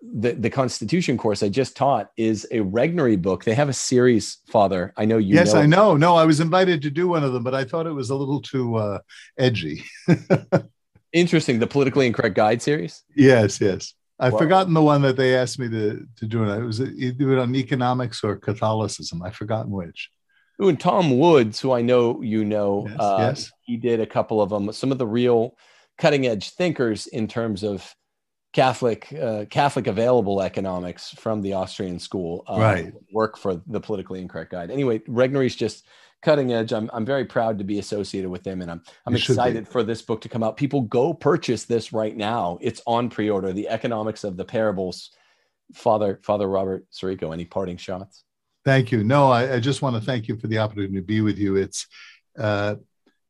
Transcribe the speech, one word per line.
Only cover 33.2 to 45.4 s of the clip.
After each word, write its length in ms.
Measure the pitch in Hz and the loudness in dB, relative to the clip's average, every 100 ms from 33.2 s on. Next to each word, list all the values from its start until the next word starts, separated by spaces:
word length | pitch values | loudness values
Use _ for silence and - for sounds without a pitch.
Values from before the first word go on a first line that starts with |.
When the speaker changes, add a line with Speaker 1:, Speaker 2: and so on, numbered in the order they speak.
| 110 - | -2 -4
Speaker 1:
for 260 | 101 90 - | -6 -6 -6
the 160 | 104 | -8
politically 400 | - 101 92 92 | -6 -8 -8 -12
incorrect 300 | 90 - 82 | -12 -14 -12
guide. 180 | 90 87 | -12 -8
Anyway, 300 | 135 131 110 | -4 -2 -2
Regnery's 560 | - 117 131 139 127 - | -2 0 0 2 -2 -2
just 320 | 110 - _ _ _ _ | -6 -6 _ _ _ _
cutting 320 | - 147 127 | 2 2 2
edge. 180 | 117 110 | 0 -2
I'm, 180 | 113 110 | -4 -4
I'm 100 | 117 | -6
very 220 | 110 139 120 | -2 -2 -2
proud 320 | 127 113 104 | -2 -2 -2
to 60 | 98 | -4
be 140 | 101 | -6
associated 500 | - 104 95 98 92 | -4 -6 -6 -6 -6
with 140 | 90 | -8
them, 180 | 95 92 | -8 -10
and 80 | 87 | -10
I'm, 100 | 85 - - - | -12 -16 -12 -4
I'm 60 | |
Speaker 2:
You 60 | 120 | -2
should 140 | - | 0
be. 80 | 120 | 0
Speaker 1:
excited 260 | 123 113 101 | 0 -2 -4
for 160 | 127 | -4
this 200 | 107 113 | -2 -4
book 180 | - 110 | -6 -8
to 80 | - | -6
come 140 | 117 | -4
out. 120 | 110 - | -4 -2
People, 260 | 139 143 | -2 -2
go 320 | 110 120 151 160 | -2 0 0 0
purchase 500 | 139 170 - 110 - | 0 0 0 -4 -2
this 260 | 117 - | -4 -2
right 240 | 110 107 107 | -4 -4 -4
now. 440 | 104 117 87 87 | -2 -2 -2 -4
It's 200 | 120 117 - | -6 -6 -2
on 240 | 117 120 | 0 0
pre-order, 420 | - 107 101 95 | -2 0 0 -2
The 140 | 92 104 | -4 -4
Economics 560 | 113 127 110 107 107 | -4 -4 -4 -6 -6
of 140 | 104 90 | -8 -8
the 80 | 95 | -6
Parables. 640 | 113 107 95 92 - - _ _ _ | -2 0 -2 -4 -8 -16 _ _ _